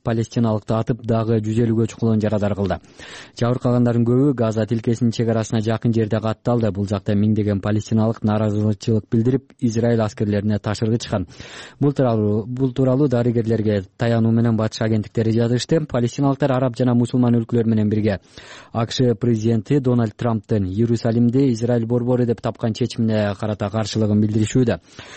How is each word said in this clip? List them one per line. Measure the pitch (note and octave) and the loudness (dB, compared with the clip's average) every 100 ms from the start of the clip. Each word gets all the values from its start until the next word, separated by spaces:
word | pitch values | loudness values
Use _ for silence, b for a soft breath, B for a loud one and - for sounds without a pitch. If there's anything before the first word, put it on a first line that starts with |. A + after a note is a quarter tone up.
палестиналыкты | B2+ A2+ A2+ B2 A#2 G#2+ - | -4 -4 -2 0 0 0 -2
атып, | A2+ A2+ A2+ | -2 -2 -4
дагы | A2 A2+ A2+ A2+ | -2 0 2 0
жүз | G#2+ A2 | 0 0
элүүгө | A#2 A2+ A2 | 0 0 -2
чукулган | - A2+ A2 | -2 0 2
жарадар | G#2 G#2 G2+ | 0 0 -2
кылды. | G2 G2 F2 B B B B B - | -2 -2 -4 B B B B B -4
Жабыркагандардын | A#2+ B2 B2 B2 A#2+ A#2+ | -2 0 0 2 2 2
көбү | A#2 B2 D3 | 2 4 2
Газа | A#2+ A2 G#2+ G#2+ | 2 0 0 -2
тилкесинин | A#2+ A#2+ A2+ A#2+ | -2 -2 0 0
чек | A2 A2+ | 0 0
арасын | A2+ A2 A#2 | 0 0 -2
жакын | G#2+ A2+ A#2+ | -2 0 0
жерде | A2+ G#2+ A2 | 0 0 0
катталды. | A2 A2 - A#2+ A2 | -2 -4 -2 0 0
Бул | F#2 | -2
жакта | G2+ G2+ - | -2 -2 0
миңдеген | G#2 G#2+ G#2+ G#2 G2 | 0 2 2 0 0
палестиналык | G#2 G#2+ - A2 A2 A2+ | 0 -2 0 0 2 0
нааразычылык | G#2+ G#2+ G#2+ G#2 G#2+ G2+ - A2 - | -2 0 0 0 -2 -2 0 -2 0
билдирип, | A2+ A#2+ C3 - _ | 0 2 0 -4 _
Израиль | A#2+ A2 A#2+ A#2 | -4 0 0 2
аскерлерине | G#2+ - G#2 G#2 G#2+ G#2 | 0 -2 -2 0 0 -2
ташыргы | A2 G2+ A2 A#2 | -2 -2 -2 -2
чыккан. | - G#2 F2 B B B B - | -2 -4 -6 B B B B -2
Бул | C#3+ | 0
тууралуу, | C#3+ B2+ A2+ G#2 G#2+ | 2 2 2 2 0
бул | A2+ B2 C3 | -2 -2 -2
тууралуу | B2 C3 C3 D3 | 2 2 2 2
дарыгерлерге | A#2+ A#2+ A#2 A2 A2 G#2+ G#2 F#2 - | 2 2 0 0 0 0 0 -4 -4
таянуу | A#2 A#2 A2+ | 0 2 2
менен | A2+ A#2 A2 | 2 2 0
Батыш | A2 - | -2 -2
агенттиктери | A2 A2 G2+ - A2 | -2 -2 -2 -2 0
жазышты. | A2 A#2 B2 - E3 D#3 | 2 2 0 0 -2 0
Палестиналыктар | B2 A#2+ - C#3 C3+ C#3+ | -2 -2 0 -2 0 0
араб | B2+ C3 A#2 | 0 -2 0
жана | B2 | 2
мусулман | A#2+ A#2+ B2+ B2 A#2+ | 2 2 2 2 2
өлкөлөр | A2+ A#2+ | 0 0
менен | A2+ A2 G#2+ | 2 2 2
бирге | G#2+ G#2 F#2+ B B B B B | 2 0 -2 B B B B B
А | A2+ | -4
К | A2+ | -4
Ш | - B2 | 0 0
президенти | A2+ A#2+ A2 A2+ A2+ - C#3+ | 2 0 0 2 0 0 0
Дональд | B2+ A#2+ A2 - | 2 2 0 -2
Трамптын | A#2+ A2 - A2 F#2 | -4 -4 -2 -2 0
Иерусалимди | G2 A#2 A#2 A#2 A#2 A#2+ B2+ C#3 | 0 0 0 0 2 2 2 2
Израиль | A2 A#2 A#2+ A2+ | 0 0 0 0
борбору | A#2+ A#2+ B2 A#2+ | -2 0 0 0
деп | A2 | -2
тапкан | A#2 - A#2 | -4 -4 -4
чечимине | G#2+ A#2+ - A2+ G#2+ G#2 F#2+ | -2 -4 -2 0 0 0 -2
карата | G#2+ G#2 G2+ | -4 -4 -4
каршылыгын | A2 G#2 A2 G#2+ G#2 | -2 -2 -2 2 2
билдиришүүдө. | G#2+ A2 G#2+ C3 A#2 F#2 B B B | 2 0 0 2 2 0 B B B